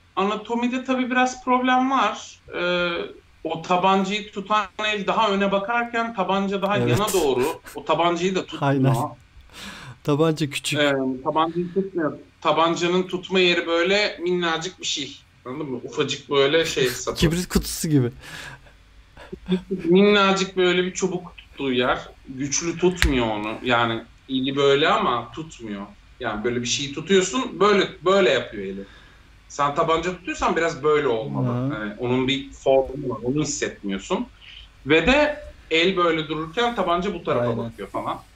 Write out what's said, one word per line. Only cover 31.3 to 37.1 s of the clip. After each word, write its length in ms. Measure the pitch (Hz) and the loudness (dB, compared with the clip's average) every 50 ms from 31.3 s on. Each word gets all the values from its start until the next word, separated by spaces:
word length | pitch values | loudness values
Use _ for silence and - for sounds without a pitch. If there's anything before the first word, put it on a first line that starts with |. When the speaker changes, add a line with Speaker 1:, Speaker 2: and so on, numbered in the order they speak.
| 139 135 131 123 120 123 127 135 | -2 -2 0 0 0 0 -2 -2
Speaker 2:
Hı. 40 | 147 | -2
Speaker 1:
Yani 200 | 107 107 104 104 - | -4 -6 -8 -6 -4
onun 280 | 123 120 123 127 131 127 | -2 0 0 2 2 0
bir 240 | 135 135 139 - | 0 -2 -4 -8
formu 580 | - - - 139 135 135 131 127 131 147 143 127 | -14 -2 2 4 6 6 4 2 -2 -6 -6 -6
var, 80 | 117 107 113 | -6 -4 -2
onu 180 | 123 135 151 | -2 0 0
hissetmiyorsun. 840 | 147 143 - - 117 98 - - - 101 98 95 - - 185 233 247 - - - - - - - - - - - - | 0 -2 -2 -4 -4 -6 -6 -6 -6 -4 -4 -4 -4 -4 -4 -4 -4 -6 -12 -18 -20 -20 -20 -20 -20 -20 -20 -10 0
Ve 220 | 135 151 165 165 247 | 2 4 4 6 6
de 360 | 262 294 294 294 294 - - - - - - - | 4 4 4 2 0 -4 -10 -16 -18 -20 -6 -2
el 260 | 160 160 170 190 185 180 | 2 2 2 2 2 2
böyle 300 | 175 170 165 160 151 147 | 2 2 2 0 -2 -4
dururken 480 | 156 156 160 160 - 233 240 240 240 | -6 -6 -6 -6 -2 -2 -2 0 0
tabanca 380 | 220 180 170 170 175 180 208 | 0 0 0 0 0 0 -2